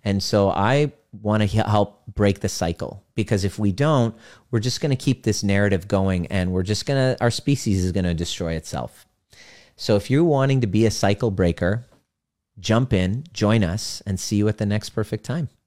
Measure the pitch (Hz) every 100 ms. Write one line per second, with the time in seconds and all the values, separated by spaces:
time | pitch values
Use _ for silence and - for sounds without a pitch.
0 | 107 98 - 107 98 - 104 139 147 -
1 | _ 104 104 107 104 110 110 107 101 _
2 | - - 101 98 98 - 85 85 - -
3 | _ - 107 104 95 - 104 92 147 143
4 | 117 - - - _ 120 120 - 156 131
5 | - 123 - 104 101 98 101 95 95 98
6 | 95 90 87 95 90 92 92 104 - 139
7 | 131 - 120 - - 139 - 95 92 95
8 | 90 82 87 - 85 82 - 71 60 -
9 | _ _ _ - - - _ _ - 104
10 | - 135 170 139 135 135 113 104 110 -
11 | 98 104 117 98 90 82 87 110 - _
12 | _ _ _ _ _ - 92 113 131 95
13 | 92 117 - - 104 113 90 98 - -
14 | - 92 - 104 104 107 104 104 - -
15 | 104 113 - 156 147 _